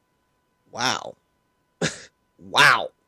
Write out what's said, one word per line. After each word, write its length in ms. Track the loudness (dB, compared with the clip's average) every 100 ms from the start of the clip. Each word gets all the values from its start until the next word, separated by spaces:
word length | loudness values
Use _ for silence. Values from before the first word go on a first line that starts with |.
| _ _ _ _ _ _ _
wow. 460 | -6 -4 -4 -8 -16 _ _ _ _ _ _
<laughs> 80 | -8 -8 -18 _ _ _
Wow. 520 | -4 2 4 4 -2 -14